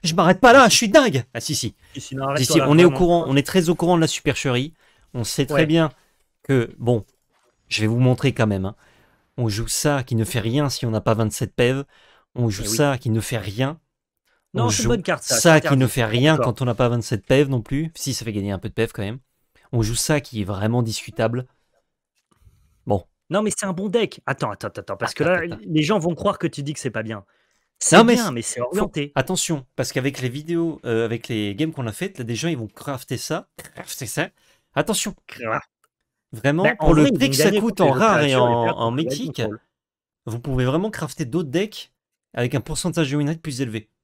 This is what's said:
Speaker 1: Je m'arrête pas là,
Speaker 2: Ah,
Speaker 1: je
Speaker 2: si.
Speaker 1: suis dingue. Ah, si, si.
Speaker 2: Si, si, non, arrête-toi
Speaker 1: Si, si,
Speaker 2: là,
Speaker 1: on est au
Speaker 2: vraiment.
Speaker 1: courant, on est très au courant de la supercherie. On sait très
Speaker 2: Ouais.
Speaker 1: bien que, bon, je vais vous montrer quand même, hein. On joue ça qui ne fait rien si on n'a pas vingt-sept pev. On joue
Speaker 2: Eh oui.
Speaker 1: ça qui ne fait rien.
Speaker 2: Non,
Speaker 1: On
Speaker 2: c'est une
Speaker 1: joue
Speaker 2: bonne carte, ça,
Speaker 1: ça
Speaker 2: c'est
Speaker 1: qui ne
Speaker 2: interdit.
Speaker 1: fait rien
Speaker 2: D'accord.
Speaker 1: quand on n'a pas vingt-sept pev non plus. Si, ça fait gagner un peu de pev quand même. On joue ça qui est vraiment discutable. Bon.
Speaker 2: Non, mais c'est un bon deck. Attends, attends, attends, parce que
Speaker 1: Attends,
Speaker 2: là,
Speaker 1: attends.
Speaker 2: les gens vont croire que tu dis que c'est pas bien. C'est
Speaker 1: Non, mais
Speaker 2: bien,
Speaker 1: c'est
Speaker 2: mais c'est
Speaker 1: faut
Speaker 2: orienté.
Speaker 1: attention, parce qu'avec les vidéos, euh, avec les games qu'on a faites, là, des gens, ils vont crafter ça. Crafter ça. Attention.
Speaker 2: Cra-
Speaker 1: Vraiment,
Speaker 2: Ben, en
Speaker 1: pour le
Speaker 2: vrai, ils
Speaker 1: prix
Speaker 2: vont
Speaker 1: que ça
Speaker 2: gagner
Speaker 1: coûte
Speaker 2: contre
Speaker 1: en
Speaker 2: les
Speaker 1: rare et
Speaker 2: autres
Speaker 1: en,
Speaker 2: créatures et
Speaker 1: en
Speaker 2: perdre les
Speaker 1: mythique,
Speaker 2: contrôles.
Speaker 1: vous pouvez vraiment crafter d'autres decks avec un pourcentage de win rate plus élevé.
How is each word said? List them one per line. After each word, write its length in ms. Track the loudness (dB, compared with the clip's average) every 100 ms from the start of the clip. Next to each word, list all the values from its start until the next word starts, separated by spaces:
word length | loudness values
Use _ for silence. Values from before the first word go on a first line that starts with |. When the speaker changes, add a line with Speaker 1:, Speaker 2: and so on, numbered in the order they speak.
Speaker 1:
Je 120 | -2 2
m'arrête 240 | 4 6
pas 120 | 8
là, 120 | 10
Speaker 2:
Ah, 20 | 8
Speaker 1:
je 60 |
Speaker 2:
si. 60 | 6
Speaker 1:
suis 120 | 6
dingue. 340 | 6 6 0 -4
Ah, 60 | -10
si, 140 | -6 -6
si. 200 | -6 -10 _
Speaker 2:
Si, 80 | -18
si, 140 | -12 -6
non, 80 | -4
arrête-toi 200 | -2 2
Speaker 1:
Si, 60 |
si, 40 | 2
Speaker 2:
là, 60 | 6
Speaker 1:
on 100 | 8
est 60 |
au 40 | 6
Speaker 2:
vraiment. 100 | 6
Speaker 1:
courant, 260 | 2 2 2
on 80 | 0
est 100 | 2
très 240 | 0 2
au 60 | 0
courant 200 | 2 2
de 60 |
la 60 | 2
supercherie. 680 | 0 -4 -2 -2 -2 -4 _ _ _ _
On 100 | -8
sait 220 | -6 -2 0
très 160 | 2
Speaker 2:
Ouais. 40 | 4
Speaker 1:
bien 240 | 4 2 -4 _ _ _ _
que, 280 | 0 0 0 -4
bon, 260 | 0 0 -2 _ _ _ _ _ _
je 140 | -2
vais 60 | 0
vous 120 | 4
montrer 340 | 2 4 0
quand 140 | 2 0
même, 180 | 0 -4
hein. 100 | -10 _ _ _ _ _ -4
On 100 | -4
joue 200 | -2 -4
ça 360 | -2 0 0
qui 120 | -2 -2
ne 100 | 0
fait 140 | -2
rien 300 | 0 0 0
si 160 | -2 -2
on 60 |
n'a 100 | -2
pas 120 | 0
vingt-sept 400 | 0 0 -2 -6 0
pev. 280 | 0 0 -6 _ _ _ _ -4
On 140 | -2
joue 140 | -2 -4
Speaker 2:
Eh 40 |
oui. 60 | 0
Speaker 1:
ça 220 | 0 0
qui 120 | -2
ne 120 | -2
fait 160 | -2 -6
rien. 420 | -6 -4 -4 -6 _ _ _ _ _ _ _
Speaker 2:
Non, 120 | -2 0
Speaker 1:
On 40 |
Speaker 2:
c'est 80 | 0
une 60 |
Speaker 1:
joue 60 | 0
Speaker 2:
bonne 140 | 0
carte, 200 | -2 -4
ça, 120 | -2 4
Speaker 1:
ça 180 | 6 6
Speaker 2:
c'est 60 |
Speaker 1:
qui 60 | 4
ne 40 | 2
Speaker 2:
interdit. 180 | 2
Speaker 1:
fait 120 | 0 0
rien 260 | 2 4
Speaker 2:
D'accord. 120 | 4 0
Speaker 1:
quand 80 | 0
on 40 | -4
n'a 100 | 0
pas 140 | 0
vingt-sept 360 | 0 -4 -6 2
pev 220 | 2 2
non 120 | -2
plus. 300 | -4 -6 -6 -8
Si, 180 | -8
ça 120 | -6 -6
fait 80 |
gagner 180 | -6 -4
un 80 | -6
peu 100 | -6
de 40 |
pev 180 | -4 -4
quand 80 | -4
même. 160 | -8 -10 _ _ _ _ _
On 100 | -2
joue 140 | 0 -2
ça 240 | 0 0
qui 220 | -2 -8
est 40 | -6
vraiment 360 | -2 0 0
discutable. 640 | -2 -6 -10 -2 -2 -2 -10 _ _ _ _ _ _ _ _ _ -20 _ _ _ -4
Bon. 200 | -4 -4 _ _
Speaker 2:
Non, 120 | -2
mais 100 | -2 -2
c'est 100 | -4
un 80 |
bon 140 | -4 -2
deck. 320 | -2 -2 -6 -8
Attends, 260 | -6 -6
attends, 160 | -6 -10
attends, 300 | -10 -10 -8
parce 160 | -8
que 100 | -2
Speaker 1:
Attends, 80 | 0 0 -2
Speaker 2:
là, 80 | -10
Speaker 1:
attends. 80 | -2
Speaker 2:
les 180 | 0
gens 160 | 2 0
vont 160 | 0 -2
croire 220 | -2 -2
que 80 | -6
tu 160 | -6
dis 100 | -8
que 60 | -6
c'est 100 | -6
pas 120 | -6
bien. 200 | -8 -10 -14 _ _ _ _ _
C'est 180 | 6 8
Speaker 1:
Non, 60 |
mais 120 | 8 4
Speaker 2:
bien, 100 | 0
Speaker 1:
c'est 60 |
Speaker 2:
mais 100 | -4
c'est 180 | -6 -6
Speaker 1:
faut 80 | -4
Speaker 2:
orienté. 440 | -4 -4 -4 -4 -4
Speaker 1:
attention, 500 | -2 -4 -2 -4 -6 -8
parce 160 | -6
qu'avec 300 | -4 -4 -4
les 80 | -6
vidéos, 500 | -6 -6 -2 -2 -4 -4
euh, 200 | -2 -2
avec 240 | -4 -6
les 260 | -4 -4 -2
games 160 | -4
qu'on 160 | -4 -8
a 40 |
faites, 240 | -6 -10 -8
là, 40 | -8
des 100 | -6
gens, 140 | -4
ils 80 | -6
vont 100 | -8
crafter 500 | -12 -12 -12 -8 -10
ça. 300 | -6 -8 -8 -20 -20
Crafter 320 | -18 -16 -12 -8
ça. 240 | -6 -6 _ _ _ _ -4
Attention. 400 | -2 -2 -4 -10 -20
Speaker 2:
Cra- 340 | -10 -6 -6 -6 _ _ _ _ _ _
Speaker 1:
Vraiment, 300 | -4 -2 2
Speaker 2:
Ben, 120 | 0 2
en 60 | 4
Speaker 1:
pour 80 |
le 80 | 6
Speaker 2:
vrai, 100 | 4
ils 40 | 4
Speaker 1:
prix 80 | 0
Speaker 2:
vont 40 |
Speaker 1:
que 60 | 2
ça 60 | 2
Speaker 2:
gagner 140 | 2
Speaker 1:
coûte 180 | -2 2
Speaker 2:
contre 120 | 2
Speaker 1:
en 40 | 4
Speaker 2:
les 40 |
Speaker 1:
rare 220 | 2 4
et 140 | 2 2
Speaker 2:
autres 80 | 2
Speaker 1:
en, 20 | 2
Speaker 2:
créatures 60 | 0
et 20 |
Speaker 1:
en 40 | -2
Speaker 2:
perdre 200 | -2 -2
les 80 |
Speaker 1:
mythique, 320 | -4 -6 -8 -6
Speaker 2:
contrôles. 220 | -6 -8 _ _ _ _ _ _ -10
Speaker 1:
vous 120 | -8
pouvez 260 | -4 -2 0
vraiment 240 | 0 -2
crafter 360 | -6 -10 -8 -4
d'autres 240 | -4 -2
decks 420 | -2 -4 -8 -20 _ _ _ _
avec 220 | -4 -2 -2
un 60 |
pourcentage 500 | -4 -6 -4 -2 0
de 60 | 0
win 100 | -2
rate 140 | -4
plus 180 | -8 -6
élevé. 280 | -6 -6 -12 _